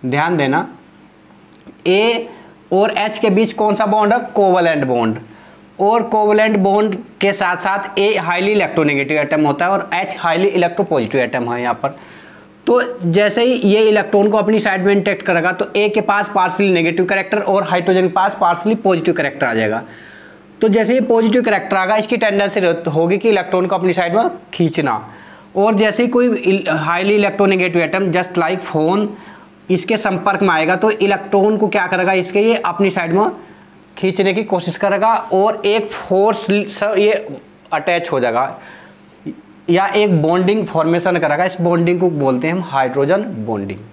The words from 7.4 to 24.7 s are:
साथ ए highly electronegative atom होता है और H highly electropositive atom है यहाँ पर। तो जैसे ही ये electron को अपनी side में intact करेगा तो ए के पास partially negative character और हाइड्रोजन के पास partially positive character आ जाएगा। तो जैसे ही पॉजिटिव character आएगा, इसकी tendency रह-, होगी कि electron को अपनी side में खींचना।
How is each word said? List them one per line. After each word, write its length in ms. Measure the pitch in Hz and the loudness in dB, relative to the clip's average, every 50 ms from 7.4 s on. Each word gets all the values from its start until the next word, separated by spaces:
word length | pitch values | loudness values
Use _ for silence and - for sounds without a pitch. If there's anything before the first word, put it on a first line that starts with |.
| 202 175 180 175 | -2 -2 -2 -2
साथ 420 | - 196 190 202 196 - - - | -2 -2 -2 -2 -6 -6 -2 0
ए 180 | 196 208 214 196 | 0 2 2 0
highly 340 | 165 165 175 175 190 202 | -2 -2 -2 -2 0 0
electronegative 680 | 214 208 180 156 - 165 156 147 147 139 139 139 156 151 | 2 2 0 0 0 0 0 2 2 0 -2 0 0 -2
atom 240 | 147 143 156 151 | 0 0 0 0
होता 240 | 151 147 135 - 175 | 2 0 0 0 0
है 60 | 180 | 0
और 180 | 196 196 170 - - | 0 -2 -2 -4 -4
H 220 | 175 196 - - - | -4 -4 -6 -8 -6
highly 280 | - 170 160 165 - 202 | -2 -2 0 2 0 0
electropositive 760 | - 180 180 170 170 - 202 - 165 139 220 208 - 139 | 2 2 0 0 0 -2 -2 0 0 -2 -2 0 0 0
atom 320 | 123 117 123 131 120 120 120 | 0 0 -2 -4 -4 -4 -4
है 80 | 120 | -4
यहाँ 120 | 123 123 117 | -2 -4 -4
पर। 160 | - - 135 - - - - - - - - - - - - - _ - - | -2 -4 -8 -8 -8 -20 -20 -20 -20 -20 -20 -20 -20 -20 -20 -20 _ -2 2
तो 320 | 240 247 247 240 - - 185 170 | 2 2 2 0 -6 -4 -2 0
जैसे 320 | 165 196 208 208 208 233 233 | 2 2 2 2 2 2 2
ही 100 | 247 254 | 2 2
ये 280 | 240 - 202 196 214 | 2 2 2 4 4
electron 500 | 220 214 208 208 202 208 - 202 202 214 | 4 4 4 2 2 2 2 2 4 4
को 60 | 208 220 | 2 2
अपनी 220 | 202 196 220 214 | 2 2 2 2
side 260 | 208 214 190 190 180 | 2 0 -2 0 2
में 60 | 196 | 2
intact 300 | 202 202 185 202 196 - | 2 2 2 0 -2 -2
करेगा 300 | - - 185 170 160 180 | -2 -2 0 0 0 0
तो 140 | 180 175 202 196 - | -2 -2 -4 -4 0
ए 140 | 208 208 214 | 0 0 2
के 120 | 208 220 | 0 -2
पास 300 | 208 - 202 202 208 - 208 | 0 0 0 -2 -2 -2 0
partially 380 | 196 185 180 175 - 202 196 185 | 0 0 0 0 0 0 2 2
negative 320 | 170 165 170 170 170 185 | 2 0 0 0 0 0
character 340 | 180 196 196 190 - - 214 | 0 0 -2 -2 -2 -2 -2
और 240 | 202 - 196 196 196 | 0 0 0 0 0
हाइड्रोजन 380 | 160 180 180 175 180 185 185 | 0 -2 -2 0 2 2 2
के 120 | 185 185 180 | 2 2 2
पास 240 | 190 185 202 202 - | 0 0 0 0 0
partially 340 | - 170 175 170 - 214 220 | 0 0 0 0 0 -2 -2
positive 380 | 220 - 196 185 165 165 180 180 | 0 2 0 0 2 2 0 0
character 320 | 175 151 139 131 - 143 | 0 -2 -4 -2 -2 -2
आ 80 | 123 117 | -2 0
जाएगा। 300 | 113 110 107 107 117 - - - - - - - - - - - - - - - - | 0 0 0 -2 -4 -6 -10 -18 -20 -20 -20 -20 -20 -20 -20 -20 -20 -20 -20 -6 -2
तो 60 | - 220 | 0 2
जैसे 260 | 196 226 220 196 240 | 2 2 2 2 2
ही 60 | 262 | 0
पॉजिटिव 420 | 262 254 240 226 226 226 202 254 | 2 2 2 2 2 2 2 2
character 360 | 240 233 208 196 190 - 202 190 | 2 2 0 0 -2 -2 -2 -2
आएगा, 180 | 185 185 214 | 0 0 0
इसकी 220 | 214 214 214 247 220 | 0 0 0 -2 0
tendency 420 | 226 214 196 202 202 202 202 208 | 0 0 2 0 0 0 0 0
रह-, 300 | 185 175 165 165 - 165 | 2 2 0 0 -2 -2
होगी 280 | 147 160 165 170 185 196 | 0 0 2 2 0 0
कि 120 | - 226 | 2 2
electron 380 | 214 196 175 180 - 185 180 180 | 2 2 0 0 0 0 0 0
को 80 | 196 | -2
अपनी 180 | 185 170 185 170 | 0 0 0 0
side 220 | 185 180 170 170 | 0 0 0 0
में 140 | 214 233 349 - - - - - | 0 0 0 -2 -6 -16 -18 -2
खींचना। 600 | - 175 160 | 0 0 0